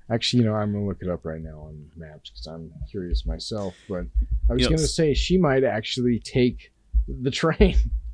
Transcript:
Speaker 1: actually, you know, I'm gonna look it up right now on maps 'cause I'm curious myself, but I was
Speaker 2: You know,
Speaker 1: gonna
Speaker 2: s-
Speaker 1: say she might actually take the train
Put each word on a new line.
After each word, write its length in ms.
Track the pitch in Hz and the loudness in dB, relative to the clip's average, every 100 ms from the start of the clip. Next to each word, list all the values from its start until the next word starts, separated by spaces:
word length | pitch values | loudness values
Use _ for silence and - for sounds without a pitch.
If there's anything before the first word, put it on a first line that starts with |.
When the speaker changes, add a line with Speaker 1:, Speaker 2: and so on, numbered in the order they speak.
| - | -6
Speaker 1:
actually, 320 | 117 - 123 | -4 0 2
you 60 | 110 | 2
know, 40 | |
I'm 180 | 107 104 | 2 -2
gonna 120 | 101 101 | -2 -4
look 160 | 90 | -4
it 80 | 92 | -6
up 160 | 85 82 | -6 -6
right 160 | 80 | -10
now 160 | 80 76 | -10 -14
on 280 | 78 76 76 82 | -16 -16 -18 -18
maps 340 | 80 78 - | -18 -18 -20
'cause 160 | - 80 | -16 -14
I'm 260 | 82 80 - - | -14 -14 -12 -10
curious 380 | 104 87 90 - | -8 -2 -2 -2
myself, 480 | 80 - 110 98 - - | -6 -6 -6 -6 -8 -8
but 160 | 90 87 - - - - | -6 -2 -2 0 2 2
I 60 | |
was 80 | 123 | 4
Speaker 2:
You 80 | 127 | 4
know, 60 | 160 | 2
Speaker 1:
gonna 80 | |
Speaker 2:
s- 100 | 147 | 2
Speaker 1:
say 220 | - 156 135 | 2 2 2
she 240 | - 185 | 4 4
might 240 | 160 135 | 4 4
actually 560 | 131 107 - 123 123 113 | 2 0 -4 -2 0 0
take 520 | - 135 123 - - _ _ - - | 0 2 2 2 -12 _ _ 0 0
the 240 | 135 127 | -2 -4
train 440 | - 165 - 190 - - - - | 0 0 4 6 6 2 -2 -8